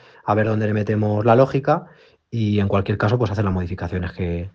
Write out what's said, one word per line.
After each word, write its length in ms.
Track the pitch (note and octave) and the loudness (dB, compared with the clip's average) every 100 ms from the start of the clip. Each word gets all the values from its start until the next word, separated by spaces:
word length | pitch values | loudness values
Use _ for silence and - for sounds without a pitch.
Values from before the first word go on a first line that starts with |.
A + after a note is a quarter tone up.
| - - | -20 -10
a 100 | - | -2
ver 140 | G#2 A2 | 0 2
dónde 180 | G#2+ G#2+ | 0 0
le 80 | |
metemos 500 | G#2+ G#2 G#2+ G#2+ G#2+ | -2 0 0 0 2
la 120 | A#2 A#2 | 4 6
lógica 480 | C3 C3+ D3 E3+ - - - _ _ | 4 2 0 -2 -4 -20 -20 _ _
y 300 | A#2 G#2 G2+ | -4 0 0
en 80 | G2+ | 2
cualquier 320 | G2 F#2+ G#2 | 0 0 0
caso 200 | G#2+ B2 | 0 0
pues 120 | G#2+ | 0
hacer 140 | G2 | 0
las 100 | G2 | -2
modificaciones 560 | F#2 F2 F#2+ F2 F#2 E2+ | -2 -4 -6 -6 -6 -6
que, 400 | - F2 E2+ F#2+ | -4 -4 -4 -8